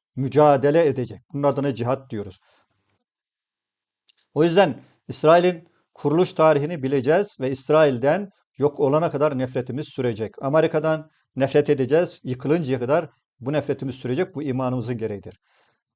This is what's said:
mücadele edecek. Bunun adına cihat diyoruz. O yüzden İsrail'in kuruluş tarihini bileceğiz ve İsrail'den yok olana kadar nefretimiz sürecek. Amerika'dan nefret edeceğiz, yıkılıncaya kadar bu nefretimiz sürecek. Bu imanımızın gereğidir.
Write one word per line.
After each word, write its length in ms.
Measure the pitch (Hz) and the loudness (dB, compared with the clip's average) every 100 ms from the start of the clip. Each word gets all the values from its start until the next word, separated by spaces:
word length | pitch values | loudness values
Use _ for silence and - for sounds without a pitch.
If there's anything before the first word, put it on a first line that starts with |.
| _ - | _ -6
mücadele 720 | 131 135 151 143 139 156 165 | -2 4 6 6 4 4 2
edecek. 320 | 131 117 92 _ | 0 -6 -10 _
Bunun 100 | 139 | -2
adına 320 | 143 135 139 110 | 0 0 -2 -2
cihat 340 | 117 131 - | -2 -4 -6
diyoruz. 300 | 110 101 - _ _ _ _ _ _ _ _ _ _ _ _ _ _ _ _ _ _ _ | -10 -10 -14 _ _ _ _ _ _ _ _ _ _ _ _ _ _ _ _ _ _ _
O 100 | 143 | 0
yüzden 380 | 170 170 185 123 - _ - | 2 4 2 0 -14 _ -16
İsrail'in 600 | - 151 170 180 170 - _ _ | 0 4 6 4 -2 -10 _ _
kuruluş 400 | _ 143 156 180 | _ -2 0 0
tarihini 500 | - 160 147 147 175 | 2 4 4 0 -6
bileceğiz 540 | 131 139 123 170 202 - | -2 -2 2 0 0 -6
ve 120 | 131 | -6
İsrail'den 800 | 131 - 156 151 123 135 175 202 _ _ - | -6 0 4 4 2 0 0 -4 _ _ -2
yok 220 | 143 - | -2 0
olana 320 | 139 151 170 | 0 2 0
kadar 260 | 143 147 135 | 0 -2 -2
nefretimiz 500 | 127 131 123 127 151 | -4 -6 -6 -8 -10
sürecek. 440 | - 123 104 107 - | -4 -4 -4 -8 -6
Amerika'dan 680 | 135 156 160 156 156 156 151 _ _ - | -2 2 2 0 -2 -4 -6 _ _ -4
nefret 340 | 131 147 147 | 0 2 2
edeceğiz, 500 | 139 127 151 175 - | 0 2 2 0 -6
yıkılıncaya 560 | - 123 135 170 139 127 | -10 -6 -2 -2 0 -4
kadar 300 | 120 156 226 _ _ _ | 0 -2 -2 _ _ _
bu 140 | 120 | -4
nefretimiz 420 | 151 - 139 135 - | -4 -2 -6 -6 -8
sürecek. 400 | 123 127 185 139 | -6 -4 -4 -6
Bu 80 | |
imanımızın 540 | 151 127 127 127 113 120 | -6 -4 -4 -4 -6 -6
gereğidir. 420 | 107 101 92 - _ _ _ _ _ | -6 -8 -14 -20 _ _ _ _ _